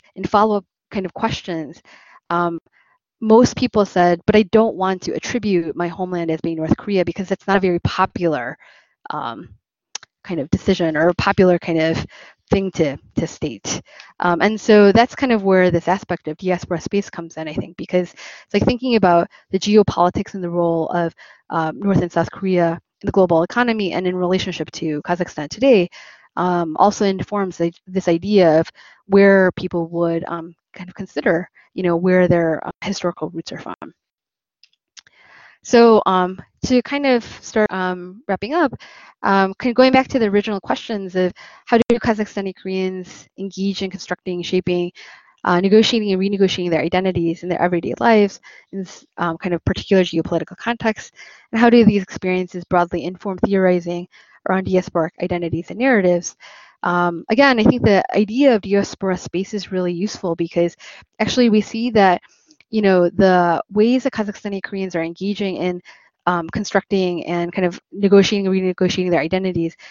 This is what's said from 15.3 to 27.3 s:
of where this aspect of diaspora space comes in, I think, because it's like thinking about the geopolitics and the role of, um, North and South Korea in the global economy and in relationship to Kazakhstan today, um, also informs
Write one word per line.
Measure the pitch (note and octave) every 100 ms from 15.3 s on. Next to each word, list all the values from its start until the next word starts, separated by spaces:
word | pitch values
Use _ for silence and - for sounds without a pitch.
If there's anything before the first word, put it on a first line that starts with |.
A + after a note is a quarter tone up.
of | A3+
where | G3 F#3 F#3
this | E3+ E3+
aspect | F#3+ - E3+ -
of | D#3
diaspora | F#3 F3 - E3
space | - G3+ -
comes | - E3 -
in, | D#3+
I |
think, | E3 - -
because | F#3 F3+ F3
it's | - - - _
like | G#3 -
thinking | B3 B3+ A3+
about | F#3 F3 - _ _
the | F#3+
geopolitics | G#3 G#3 G3 - F3 F#3+ G3 G3
and |
the | F3
role | F3 E3+ E3 D#3+
of, | F3 E3+ - - _ -
um, | E3+ D#3+ B2+
North | G3 F3
and | F3
South | E3+ D#3+
Korea | - F#3+ F3+ E3+ E3 - _
in | G3+
the |
global | G3 F3+ E3
economy | F3 A#3+ A#3+ A3 G3
and | - F#3
in | F3+
relationship | F3+ F#3 F#3+ E3+ D3+
to | - D#3 D3
Kazakhstan | - F3 E3 - C#3+
today, | - C4+ G#3+ F3 - - - _ -
um, | F3+ F3 E3 D#3
also | G#3 - G3+
informs | F#3+ -